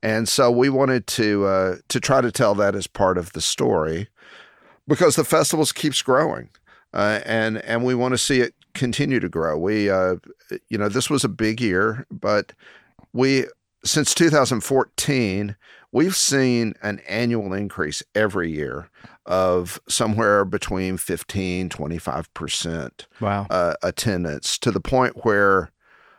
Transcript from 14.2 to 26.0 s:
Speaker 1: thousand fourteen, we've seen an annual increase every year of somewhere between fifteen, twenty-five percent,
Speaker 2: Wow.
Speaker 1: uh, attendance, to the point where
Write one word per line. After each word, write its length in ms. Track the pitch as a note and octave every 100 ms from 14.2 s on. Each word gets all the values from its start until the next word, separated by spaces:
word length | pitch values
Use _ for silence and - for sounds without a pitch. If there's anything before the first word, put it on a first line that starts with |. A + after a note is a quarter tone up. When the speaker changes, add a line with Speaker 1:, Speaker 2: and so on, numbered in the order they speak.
| E3+
Speaker 1:
thousand 300 | D3 B2+ A#2
fourteen, 960 | - C3+ G#2+ - - C3 G#2+ F#2+ G#2 - - - _
we've 240 | B2+ F3
seen 600 | F#3 - C#3 C3 A#2+ A2+ -
an 180 | G#2 G2+ C2+
annual 440 | G#2 A#2+ A#2 G2
increase 500 | F#2+ G2+ - D2+ - -
every 380 | G#2 G#2+ F#2+ E2+
year 380 | D2+ C#2 C#2 - _ - -
of 560 | - F#2 F#2 F2+ F2 - -
somewhere 560 | - A2+ G#2+ G#2+ G2+
between 540 | G2 G2+ - F#2+ F#2 F#2
fifteen, 680 | - E2+ - G2+ F#2 F2+ F2+
twenty-five 640 | - D2 E2+ - C#2 E2
percent, 720 | - D#2 - - F2 B1 - - -
Speaker 2:
Wow. 260 | G2+ G2+ F#2+
Speaker 1:
uh, 240 | F#2 F2 D2+
attendance, 720 | F2+ - A#2 F2+ E2+ D2 - -
to 120 | B2
the 100 | F#2+
point 440 | - C3 B2 -
where 480 | A2+ G#2 G2+ F#2+ E2 _ _ _